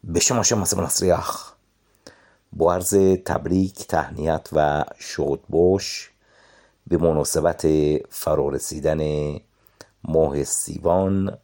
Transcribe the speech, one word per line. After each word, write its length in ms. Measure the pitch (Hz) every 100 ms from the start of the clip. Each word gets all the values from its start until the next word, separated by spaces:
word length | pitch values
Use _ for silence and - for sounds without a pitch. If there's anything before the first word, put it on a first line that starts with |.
| -
به 60 | 80
شما 240 | - 123
شما 220 | - 113 90
سپاسگزارم. 580 | 95 90 - 92 85 - - - _ _ _ _ _ - _ _ _ _
با 200 | - 82
عرض 200 | 90 90 101 95 92 -
تبریک، 640 | - - 92 95 - -
تهنیت 600 | 82 71 - 78 78 -
و 320 | 78 76 73 - -
شادباش 1120 | - - 71 69 - 82 90 98 - - - _ _ _ _ _ _ _ -
به 100 | 85
مناسبت 720 | 85 78 69 82 82 80 78 78 76 76 -
فرارسیدن 920 | - - 76 69 69 - 76 76 78 76 76 73 73 _ _ _ _ - _
ماه 400 | - 80 78 71
سیوان 960 | 69 - - - 85 90 95 98 98 -